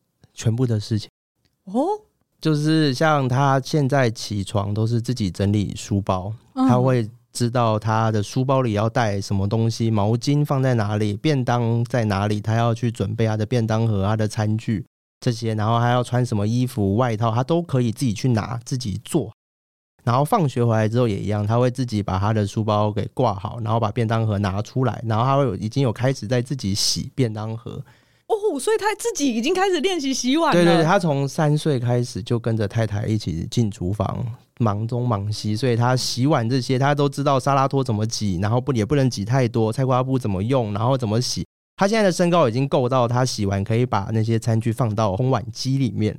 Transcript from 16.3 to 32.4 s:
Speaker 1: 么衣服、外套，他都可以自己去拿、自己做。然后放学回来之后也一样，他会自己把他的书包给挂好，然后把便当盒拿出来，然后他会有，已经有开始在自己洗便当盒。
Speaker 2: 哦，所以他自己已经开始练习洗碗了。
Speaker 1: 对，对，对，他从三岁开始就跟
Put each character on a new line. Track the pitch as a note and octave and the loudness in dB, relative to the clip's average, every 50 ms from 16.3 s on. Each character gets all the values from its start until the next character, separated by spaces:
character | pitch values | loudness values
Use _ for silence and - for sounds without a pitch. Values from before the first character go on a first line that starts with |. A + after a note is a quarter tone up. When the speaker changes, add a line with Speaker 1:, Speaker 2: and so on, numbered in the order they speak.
| A#2 | 0
Speaker 1:
么 | G#2 G2+ | 0 0
衣 | A2 A#2 B2 B2+ | 0 0 0 0
服、 | B2 - A2 G2+ G2 G2 | 0 0 0 0 2 2
外 | A2+ C3 B2 A2+ | 2 2 0 0
套， | G#2 A#2 A2+ | 0 0 0
他 | A2 A#2+ C3 | 0 0 0
都 | - E3 E3+ E3+ | 0 0 0 0
可 | E3+ - B2+ | 0 0 0
以 | B2 A#2 G#2+ | 0 0 -2
自 | - C#3+ | -2 -2
己 | B2 G2 | -2 -2
去 | - - C3 | 0 0 0
拿、 | A#2+ G#2+ G2+ - - B2 - | 2 0 0 -2 -6 -10 -8
自 | - C#3+ | -8 -8
己 | B2 B2+ - - G#2 - | -6 -4 -6 -6 -6 -6
做。 | - - D#3+ G#2+ - - _ _ _ _ _ _ _ _ _ _ _ _ _ _ | -2 -2 -2 -2 -4 -8 _ _ _ _ _ _ _ _ _ _ _ _ _ _
然 | A#2+ A#2+ B2+ | 0 2 2
后 | D3 | 2
放 | D3 B3 A3 E3 C3+ | 2 2 2 2 0
学 | - B2 A#2+ | 0 0 2
回 | A#2 A2 | 2 2
来 | A2 A2 G#2+ | 2 2 2
之 | A2 B2 | 2 2
后 | B2+ | 2
也 | A#2 G2 G#2 | 2 0 -2
一 | G#2+ G2+ | -2 -2
样， | G#2 G#2 G#2 | -2 -2 0
他 | G#2 A2+ A#2+ | 0 2 2
会 | B2 B2+ | 2 2
自 | B2 - C3 | 0 -2 -4
己 | A#2+ G#2+ G#2 G2 | -2 -2 -2 -2
把 | - F#2+ F#2+ | -2 -2 0
他 | G2 G#2+ A2 | 0 0 0
的 | A2 G#2 | 0 0
书 | G2 - A2+ G#2+ | 0 -2 -2 -2
包 | A2 G#2+ G#2 G#2+ G#2+ | 0 0 2 0 0
给 | G#2 G#2+ - - - | -2 -2 -6 -4 -2
挂 | - B2+ A#2 G2 | 0 0 0 0
好， | - - - - A#2+ A#2 | -2 -6 -8 -8 -6 -4
然 | A2 A2+ | -2 0
后 | A#2 | 0
把 | A2 G2+ - | 0 0 0
便 | B2 A2+ | 0 0
当 | G#2+ A2+ A2+ A2+ | 0 0 0 2
盒 | A2 G#2 G2 | 0 0 0
拿 | G2+ G2 F2+ G2+ | 0 0 -2 -4
出 | G#2+ - - C3 C3 | -6 -4 -4 -2 -2
来， | A#2+ G#2 - - | -2 -2 -4 -4
然 | A2+ A2 | -2 0
后 | G#2+ B2 | 0 2
他 | C3+ C#3 | 2 2
会 | C#3 C#3+ | 2 2
有， | B2 F#2+ | 0 -2
已 | - - A2 | -4 -6 -4
经 | - C3+ | -2 0
有 | C#3+ A#2 G#2 | 0 0 0
开 | - A2+ C3+ C3+ | 0 0 -2 -2
始 | - - | -2 -4
在 | G2 B2+ B2 A#2+ | -2 -2 -2 -2
自 | - D3+ | -2 -6
己 | C3 - G2 G2 | -4 -2 -2 -2
洗 | G2+ - - - - - C3 - | 0 0 -2 -2 -4 -6 -6 -4
便 | - B2+ A2 G#2+ | -2 -2 -2 -2
当 | G#2+ G#2+ A2 F#2 | -6 -8 -8 -8
盒。 | A2 - - - - - - - _ _ _ _ _ _ | -10 -10 -12 -12 -12 -14 -16 -20 _ _ _ _ _ _
Speaker 2:
哦， | - A4+ G#4 G4+ G#4+ D#4 C4+ | -4 -4 -2 0 -2 -2 -2
所 | - G#4 A4+ | 0 0 0
以 | G#4 | 0
他 | F#4+ G#4+ G#4 | 0 -2 -4
自 | - - A#4 G#4 | -2 -4 -4 -2
己 | - C#4+ C#4 G#3+ | 0 0 0 0
已 | A#3 A3 | 0 0
经 | D4 F#4+ | 0 0
开 | F#4 F#4+ G4+ | 2 2 2
始 | F4+ D#4+ | 0 0
练 | B3+ G4 F#4 E4+ | 0 0 -2 -2
习 | C4+ C4+ C4 | -2 -2 -2
洗 | - - B3 C4+ D#4+ | -2 0 0 2 2
碗 | E4 D4 B3 | 2 4 4
了。 | F3 F3 | 4 4
Speaker 1:
对， | |
对， | E3+ E3+ | 4 4
对， | E3+ D#3+ | 4 4
他 | D#3 F#3 G3+ | 4 2 2
从 | F3 D#3+ C#3+ C#3 C#3 C3+ | 2 2 0 0 -2 -2
三 | - - D#3+ D3 D3 D3+ | -2 0 2 2 2 2
岁 | - D#3+ C#3+ B2 | 2 0 0 0
开 | A#2+ A#2+ A#2+ B2 A#2+ | 0 0 0 0 0
始 | A#2+ - - A#2 | -2 -4 -8 -4
就 | - B2 | -2 -2
跟 | A#2 | -2